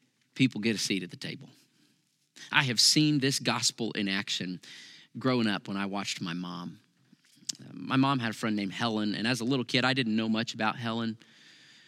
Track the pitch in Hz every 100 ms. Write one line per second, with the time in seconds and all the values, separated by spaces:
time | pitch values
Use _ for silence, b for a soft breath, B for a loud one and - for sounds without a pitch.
0 | b _ _ - 127 110 110 101 - 95
1 | 90 - 85 - - - _ _ _ _
2 | _ _ _ B B 151 131 107 - 156
3 | 151 147 135 135 120 120 120 - 113 -
4 | 101 98 - - 90 90 B B B B
5 | B 113 127 123 110 98 - 98 98 101
6 | 101 - 92 85 90 87 87 92 _ _
7 | _ _ _ _ - - - - - 131
8 | 139 135 117 101 113 104 98 90 117 107
9 | 107 95 113 120 117 135 117 127 127 131
10 | 113 110 113 110 117 117 110 - 117 113
11 | 113 110 b b b b b b